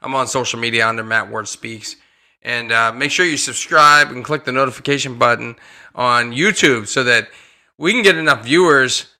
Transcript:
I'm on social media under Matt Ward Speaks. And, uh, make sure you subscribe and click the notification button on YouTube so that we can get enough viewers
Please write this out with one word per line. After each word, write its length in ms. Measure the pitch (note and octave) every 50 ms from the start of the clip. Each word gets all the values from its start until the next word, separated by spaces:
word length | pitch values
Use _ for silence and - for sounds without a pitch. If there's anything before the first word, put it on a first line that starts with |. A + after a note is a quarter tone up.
I'm 140 | - A#2+ C3+
on 120 | C3+ B2+ A#2+
social 300 | - C3+ A#2+ - - A#2
media 300 | A#2 A#2 A2+ A#2 A2+ A2+
under 160 | A2+ A2+ A2
Matt 240 | A2 A2+ A2+ G2+ G2
Ward 160 | A2 A2 G#2
Speaks. 500 | - - - - A2+ A2+ G#2+ G#2 - - _ _ _ _ _ _ _ _ _
And, 280 | _ A#2 A#2+ A#2+ A#2 A2+
uh, 220 | A2+ A2+ A2+ A2+
make 180 | A2+ B2 C#3 D3
sure 160 | - - F3+
you 120 | F3 D3+ C3
subscribe 720 | - - A#2+ - - - E3+ D#3 D3 D3 D3 D3 D3 C#3+
and 120 | - B2 A#2
click 200 | - D3+ D3 -
the 80 | -
notification 680 | B2+ C3 C3+ C3 A#2 - - - C#3+ C3+ C3 C#3 B2 A#2
button 380 | A#2+ A#2+ A#2 A2+ A#2 A#2 A#2 _ - - - - - - _
on 340 | - B2 B2 A#2+ A#2+ A#2 A#2+
YouTube 540 | A#2+ B2+ E3 G#3 G3 - - D#3 B2+ A2+ G#2
so 160 | - - C#3
that 240 | B2+ B2 A#2+ A2+ G#2+ - - - - _ _ _ _ _ _
we 160 | _ D3 F3
can 100 | A3 B3 G#3+
get 120 | G3 F3
enough 280 | D#3+ D#3+ D#3 C#3 A#2 G#2+
viewers 600 | A#2+ D3+ F3 F#3 E3+ D3 C3+ C3 B2 - - - _ _ _